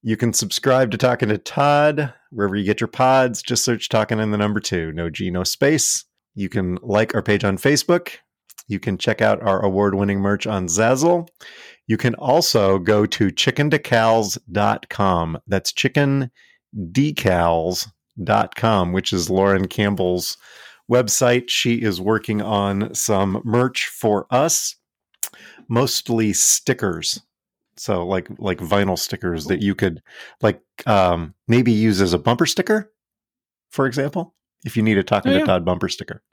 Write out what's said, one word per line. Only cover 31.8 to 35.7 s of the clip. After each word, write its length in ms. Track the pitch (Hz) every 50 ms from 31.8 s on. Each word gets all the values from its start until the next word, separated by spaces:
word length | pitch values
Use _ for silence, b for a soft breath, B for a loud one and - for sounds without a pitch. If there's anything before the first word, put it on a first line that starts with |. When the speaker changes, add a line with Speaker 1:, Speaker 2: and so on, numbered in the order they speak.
| 110 110 101 90
Speaker 1:
as 100 | 98 87 87
a 60 | 85
bumper 260 | - 113 123 - -
sticker, 460 | - - - 180 - 214 220 202 _ _ _ _ _ _ _ _ _ _ _ _ _ _ _ _ _
for 160 | - - 135
example, 500 | 135 123 135 135 143 - 185 170 - _ _ _ _ _ _ -
if 100 | - -
you 80 | 117 107
need 140 | 110 107
a 60 | 98 98
Talking 280 | - 104 101 - -
Speaker 2:
Oh, 40 | -
Speaker 1:
to 40 | -
Speaker 2:
yeah. 60 | 311
Speaker 1:
Todd 180 | - 92 90 82
bumper 240 | 90